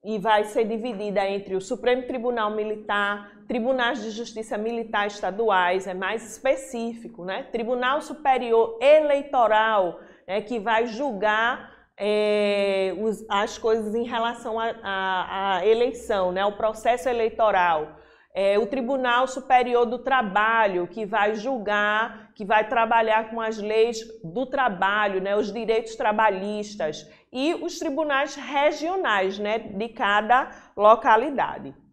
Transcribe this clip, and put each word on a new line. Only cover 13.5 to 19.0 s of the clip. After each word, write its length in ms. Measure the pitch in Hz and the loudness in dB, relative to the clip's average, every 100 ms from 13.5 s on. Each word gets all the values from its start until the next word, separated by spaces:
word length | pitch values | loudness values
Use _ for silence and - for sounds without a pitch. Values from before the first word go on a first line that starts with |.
| - | -2
coisas 360 | 226 226 214 | 0 0 0
em 100 | 226 | -4
relação 540 | 240 240 233 233 247 226 | -4 -2 -4 -4 -6 -4
à, 120 | 226 226 | -4 -4
à, 760 | 220 190 190 185 175 190 196 185 | -6 -4 -2 -2 -4 -4 0 2
à 80 | 190 | 4
eleição, 640 | 226 247 - - 208 185 | 4 2 -2 -4 0 0
né, 140 | 180 202 | 0 -2
o 100 | 208 | 0
processo 540 | 220 220 233 247 254 | -4 0 0 0 0
eleitoral. 880 | 240 220 220 220 196 175 160 151 - - _ _ | 0 -2 2 2 4 4 2 -2 -12 -20 _ _
É, 240 | 190 196 202 | 0 2 2
o 80 | 233 | 2
Tribunal 640 | 262 233 269 | -2 -2 -2